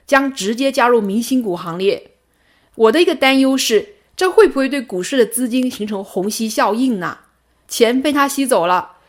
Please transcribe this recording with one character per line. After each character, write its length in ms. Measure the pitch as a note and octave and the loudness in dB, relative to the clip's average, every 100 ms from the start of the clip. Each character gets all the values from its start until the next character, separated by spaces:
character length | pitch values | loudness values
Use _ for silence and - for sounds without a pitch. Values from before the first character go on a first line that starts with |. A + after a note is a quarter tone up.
| - | -2
将 260 | C#4 C#4 | 0 0
直 240 | C4 F#3+ A#3 | -4 -4 -2
接 160 | C4+ | -2
加 160 | C4+ A#3+ | 2 2
入 140 | A#3+ | 2
明 200 | G3+ G#3 | 0 -2
星 200 | A#3 C4 | -2 -2
股 120 | A3+ | -2
行 240 | F3 F3 E3+ | -6 -8 -4
列。 340 | F#3+ - - _ _ _ _ _ _ - | -2 -2 -6 _ _ _ _ _ _ 0
我 160 | A3 | 2
的 100 | D4 | 4
一 20 | |
个 100 | F4+ | 2
担 240 | C#4+ C4+ C4+ | 2 2 4
忧 180 | C4+ C4+ | 2 2
是， 380 | - G#3+ - - _ - | 0 0 -2 -12 _ -4
这 140 | F#4+ | 0
会 180 | F#4 F#4+ | 4 4
不 80 | C4+ | 4
会 120 | C4+ | -2
对 120 | C#4+ | -2
股 220 | A#3+ F3+ | -6 -8
市 160 | F#3 C4+ | -2 0
的 80 | G#3+ | 0
资 220 | - B3+ | 0 -2
金 220 | B3 B3+ | -2 -2
形 160 | - G#3 | -4 -6
成 160 | G#3 | -8
虹 280 | G3+ - F#3+ | -8 -6 -4
吸 180 | G#3 A3 | -4 -4
效 240 | A3 A#3 | -2 0
应 260 | G#3+ C4 G#3+ | 0 0 -2
呢？ 200 | E3 - _ _ _ _ - | -6 -10 _ _ _ _ -10
钱 320 | - A3+ B3+ | 0 2 2
被 120 | D4+ | 0
他 160 | C#4+ C#4 | 0 0
吸 180 | C#4 C#4 | -2 0
走 200 | G#3+ E3+ | 0 2
了， 260 | F3+ - _ | 0 -4 _